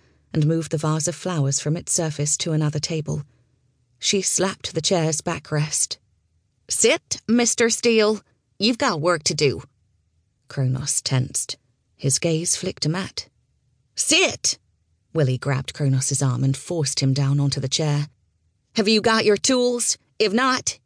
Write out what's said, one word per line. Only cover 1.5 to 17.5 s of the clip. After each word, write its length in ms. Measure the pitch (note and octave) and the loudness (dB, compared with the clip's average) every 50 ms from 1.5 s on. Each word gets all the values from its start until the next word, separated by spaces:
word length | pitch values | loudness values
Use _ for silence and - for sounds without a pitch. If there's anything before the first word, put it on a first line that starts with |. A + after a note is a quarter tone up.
| C#3 - | 0 -2
from 160 | - D3 D#3 F3 | -2 -2 -2 -2
its 160 | - - - | -2 -2 -2
surface 420 | - E3 D#3+ D3+ - D3 D3 - | -2 -2 -2 -2 -2 -2 -2 -2
to 160 | - - F3 | -2 -2 -2
another 280 | D#3 D#3 D#3 D3+ D3+ D3+ | 0 0 0 0 -2 -2
table. 440 | D#3 - E3 D#3+ D3+ - D3+ D3+ C#3+ - _ _ _ _ _ _ _ _ _ _ _ _ _ _ | -4 -4 -4 -4 -4 -6 -6 -8 -8 -10 _ _ _ _ _ _ _ _ _ _ _ _ _ _
She 220 | - - - G3 | -4 -2 0 0
slapped 520 | F#3 - - - F3+ G3 G#3 - - - - | 0 0 0 0 0 -2 -2 -4 -10 -8 -6
the 80 | D#3+ | -2
chair's 400 | D3+ - G3 F3 D#3 D#3+ D#3+ D#3 | 0 0 2 2 2 0 0 -2
backrest. 760 | - F3+ E3+ E3+ - - D3+ D3 D3+ D#3 - - - - - - _ _ _ _ _ _ _ _ _ _ _ _ _ - | -4 -4 -6 -6 -6 -4 -2 -2 -2 -2 -2 -4 -4 -4 -6 -10 _ _ _ _ _ _ _ _ _ _ _ _ _ -6
"Sit, 520 | - - - A3+ D4+ - - - - - - - | -2 2 4 4 2 2 -2 -6 -10 -8 -2 0
Mister 420 | A3+ A#3+ A#3+ A3+ - - A#3 A#3 | 2 2 2 2 2 2 2 2
Steele. 520 | A3+ - - A#3+ A3+ A3 G#3+ G#3 A3 G3+ - _ _ _ _ _ _ - | 2 2 2 2 4 4 4 4 2 -2 -6 _ _ _ _ _ _ -2
You've 200 | G3+ A3+ A#3+ - | 0 0 2 2
got 200 | D4 B3+ F#3 D3+ | 0 0 0 0
work 240 | D3+ F3 F3 D#3 - | 2 0 0 0 0
to 80 | - F3 | -2 0
do." 280 | D3+ D#3 C3+ F#2+ - - - _ _ _ _ _ _ _ _ _ _ _ _ _ _ _ - | 2 2 2 0 0 -6 -14 _ _ _ _ _ _ _ _ _ _ _ _ _ _ _ -10
Kronos 520 | - C#3+ C3 B2+ B2+ C3 D3+ C3 - - | -4 -2 -2 0 0 -2 -2 -4 -4 -4
tensed. 540 | - - C#3 B2+ B2 - - - - - - - _ _ _ _ _ _ _ | -2 -2 0 0 -2 -2 -4 -6 -6 -8 -10 -14 _ _ _ _ _ _ _
His 240 | _ - C#3 C3 - | _ -2 -2 0 0
gaze 380 | - E3+ D#3+ D#3+ E3+ - - - | 0 0 -2 -2 -2 -2 -4 -2
flicked 260 | - F#3+ - - - | -4 -6 -6 -4 -2
to 60 | D3+ | -2
Matt. 400 | E3 F#3 F#3 - - - - - _ _ _ _ _ _ _ _ _ _ _ _ _ | -2 -2 -4 -8 -8 -12 -14 -14 _ _ _ _ _ _ _ _ _ _ _ _ _
"Sit!" 640 | - - - D4+ F4 F#4+ C4 - - - - - - _ _ _ _ _ _ _ _ _ _ - | -4 0 2 4 4 4 2 0 -2 -4 -4 -4 -6 _ _ _ _ _ _ _ _ _ _ -2
Willie 240 | E3 D3 C3 B2+ B2 | 0 2 2 0 0
grabbed 360 | - C#3 C3+ C3 C3 - - | -2 -2 -2 -2 -4 -6 -6
Kronos's 480 | - D3 C3+ C3+ C3 C3+ - C#3 - | -2 0 2 2 2 0 -2 -2 0
arm 220 | C#3+ C3 B2 B2 C3+ | 0 0 0 2 0
and 140 | C3+ C3+ - | 0 0 -2
forced 420 | - - F3 E3 D3 - - - | -4 -4 -4 -2 -2 -2 -2 0
him 140 | C#3 C3+ C3 | 0 2 2
down 260 | C#3+ C#3 C3+ C#3 C#3+ | 2 2 2 2 2
onto 220 | C#3+ C#3 | 2 0